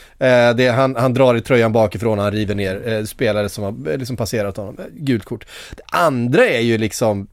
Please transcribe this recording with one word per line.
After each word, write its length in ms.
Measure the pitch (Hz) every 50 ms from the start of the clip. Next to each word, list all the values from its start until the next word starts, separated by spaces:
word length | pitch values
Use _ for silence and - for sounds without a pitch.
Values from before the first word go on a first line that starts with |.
| - - _ -
Eh, 360 | 131 127 127 123 120 120 117
det 120 | 123 127
är, 60 | 127
han, 240 | 113 131 135 131 131
han 180 | 117 127 131 117
drar 200 | 123 135 127 120
i 60 | 113
tröjan 320 | - - 131 120 113 113
bakifrån 460 | 110 117 110 101 - 95 110 113 107 101
och 60 | 101
han 80 | 101
river 220 | 101 107 107 95 101
ner, 340 | 101 101 92 95 104 117 117
eh, 120 | 110 107 107
spelare 440 | 104 - - 131 110 101 104 104 98
som 160 | - 110 101
har, 260 | 98 110 123 135 156
eh, 60 | 151 135
liksom 180 | 127 113 127
passerat 400 | 104 113 - - 110 101 101 95
honom. 200 | 110 101 98 - -
Eh, 60 | 190 -
gult 320 | - - 151 135 123 107 -
kort. 220 | - 120 - - - - - - - -
Det 60 | - - - -
andra 500 | 170 175 156 135 120 120 120 135 208 254
är 140 | 214 143 117
ju 180 | 117 117 113 107
liksom 500 | 113 104 - - 123 110 104 98 98 -